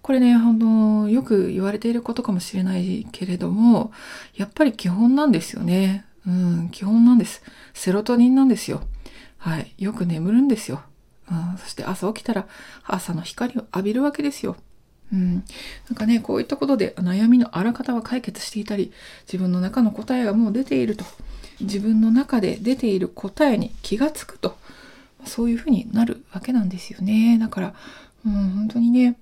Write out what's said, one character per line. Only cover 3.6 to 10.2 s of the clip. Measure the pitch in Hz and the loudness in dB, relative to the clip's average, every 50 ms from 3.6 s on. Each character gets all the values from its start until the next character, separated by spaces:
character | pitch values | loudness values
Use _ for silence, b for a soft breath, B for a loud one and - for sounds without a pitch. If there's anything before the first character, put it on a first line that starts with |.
| 226 240 226 - - - B B B B B B B B B | 6 6 6 6 2 -4 B B B B B B B B B
や | - 196 | -8 -8
っ | 202 _ | -8 _
ぱ | - 311 | 2 2
り | 277 | 2
基 | 220 - - 180 | 2 -2 -4 -4
本 | 175 196 226 240 262 | 0 2 4 4 4
な | 285 302 | 4 4
ん | 302 | 2
で | 214 165 | 2 2
す | 175 - | 0 -6
よ | - - | -10 -6
ね。 | 170 170 180 190 190 190 190 196 - - _ _ _ | -2 0 0 2 2 0 -2 -4 -8 -14 _ _ _
う | 185 | -4
ん、 | 180 180 180 175 170 170 170 170 | -2 0 0 0 0 -2 -4 -6
基 | - - 190 | -8 -8 -2
本 | 196 220 233 233 | 2 4 6 8
な | 240 247 | 8 8
ん | 233 | 6
で | - | 4
す。 | - - - B B B B B B B | 0 -8 -16 B B B B B B B
セ | - - 190 | -6 -4 -2
ロ | 180 202 | -2 -2
ト | 214 220 240 | 0 0 2
ニ | 240 240 247 | 4 4 6
ン | 262 | 6
な | 269 269 | 6 4
ん | 262 | 4
で | 220 | 4
す | 196 - - | 0 -2 -6
よ。 | - 151 - - B B B B B B B B B | -8 -6 -8 -10 B B B B B B B B B
は | B - 165 160 156 | B -6 -6 -4 -4
い。 | - - - - | -8 -12 -10 -8
よ | 190 196 | -8 -6
く | 226 - 185 | -4 -4 -4
眠 | 175 165 156 | -4 -2 -2